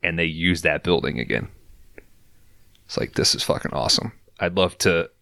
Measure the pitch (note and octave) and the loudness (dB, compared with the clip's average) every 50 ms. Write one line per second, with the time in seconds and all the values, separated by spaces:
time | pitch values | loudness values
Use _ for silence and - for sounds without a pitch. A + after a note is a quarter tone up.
0 | - F2 E2 E2+ E2+ E2 D#2 E2 E2+ F2+ F2+ D#2 - E2 D2+ D2 - F2 F2 C#2+ | -4 -2 0 0 0 -2 -2 0 0 2 2 2 2 0 0 0 2 2 2 2
1 | - C#2+ - A#1+ A#1+ - - G#1+ - - - - - - - - - - - - | 0 -2 -4 -4 -4 -4 -4 -4 -4 -8 -12 -18 -20 -20 -20 -20 -20 -20 -20 -20
2 | - _ - - - - - - - - - - - - _ _ _ - - - | -20 _ -20 -20 -20 -20 -20 -20 -20 -20 -20 -20 -20 -20 _ _ _ -8 -4 -4
3 | A#2 - - - C3 - - - - - - - - - - C2+ - - - - | -4 -2 0 0 2 2 0 0 0 -2 -2 -2 -4 -4 -4 -2 0 0 0 0
4 | - G#2 - - - - _ - F#2+ F2 F2 G2 F#2 F2 - - - G2 E2+ E2 | -2 -4 -10 -14 -20 -20 _ -4 -4 -2 2 2 2 2 0 0 2 2 4 2
5 | E2 - - _ | 0 -2 -8 _